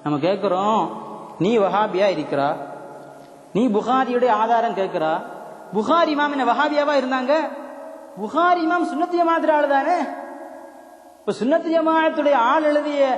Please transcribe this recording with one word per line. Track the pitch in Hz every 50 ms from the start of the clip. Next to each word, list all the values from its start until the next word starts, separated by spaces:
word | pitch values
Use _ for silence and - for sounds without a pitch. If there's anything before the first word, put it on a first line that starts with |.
| -
நம்ம | 147 147 139
கேட்கிறோம், | 143 175 202 196 196 196 175 185 196 208 220 208 165 - - - - - - - - - - -
நீ | 160 196 240 226
வஹாபியா | 196 185 175 202 214 214 180 180 202 202 180
இருக்கிறா, | 156 143 - 151 139 139 143 165 - - - - - - - - - - - - - - - - - - - -
நீ | 180 247 254
புகாரியுடைய | 202 214 - 208 254 262 262 247 247 247 247 247 214 208
ஆதாரம் | 220 226 233 226 226 226 - 190
கேட்கிறா. | 190 185 180 175 156 156 160 180 214 - - - - - - - - - -
புகாரி | 208 214 254 311 339 339 311 294
இமாம் | 285 294 294 285
என்ன | 277 254 233
வஹாபியாவா | 240 240 294 302 302 294 285 285 294 277
இருந்தாங்க? | 254 254 262 262 254 254 294 320 294 - - - - - - - - - - - - - - 185
புகாரி | 208 208 - 311 339 359 359 359 320
இமாம் | 320 349 349 311 -
சுன்னத்து | 254 285 349 349 349 339
ஜமாஅத்துடைய | 339 330 330 330 302 311 302 294
ஆளு | 294 285
தானே. | 277 277 269 311 359 339 277 - - - - - - - - - - - - - - - - - - - - - - -
இப்ப | - - 196 -
சுன்னத்து | 208 254 311 339 330 330 320
ஜமாஅத்துடைய | 330 320 320 320 320 320 320 320 302 285 294 277 247 226 240
ஆள் | 285 320 311 302
எழுதிய | 294 294 294 302 285 285 277 269 254